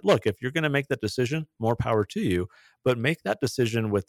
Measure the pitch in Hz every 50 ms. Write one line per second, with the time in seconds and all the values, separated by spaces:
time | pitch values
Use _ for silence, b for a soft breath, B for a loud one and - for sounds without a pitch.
0 | - 202 185 110 - 110 98 - 120 127 147 165 160 151 139 143 139 - 139 120
1 | - 104 - - 123 120 147 160 156 - _ - 110 113 120 - - 120 117 107
2 | 101 - - 214 214 120 92 87 90 b b b b b b b - 127 123 117
3 | 113 143 165 - - 196 - - - 120 - - 123 113 113 117 110 107 101 98
4 | -